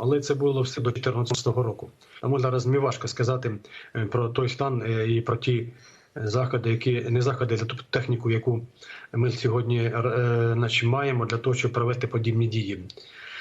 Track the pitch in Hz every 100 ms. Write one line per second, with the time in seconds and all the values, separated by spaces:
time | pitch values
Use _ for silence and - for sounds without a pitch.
0 | 120 143 143 135 143 135 127 - 123 120
1 | 131 120 117 120 123 120 117 101 - -
2 | - - 123 139 127 127 120 139 135 -
3 | 117 - 120 127 120 104 - - - 113
4 | 107 120 117 120 123 - 139 123 110 113
5 | 110 113 113 117 - 120 117 - - -
6 | _ - 110 120 127 123 113 113 127 120
7 | 123 120 123 127 120 110 113 - - 131
8 | 127 117 117 113 127 117 120 - - -
9 | - 117 123 - 123 120 117 120 117 113
10 | 120 120 120 120 117 117 117 - 117 135
11 | 139 123 113 117 131 123 123 120 117 123
12 | 110 117 113 113 113 110 98 92 90 -
13 | - - - -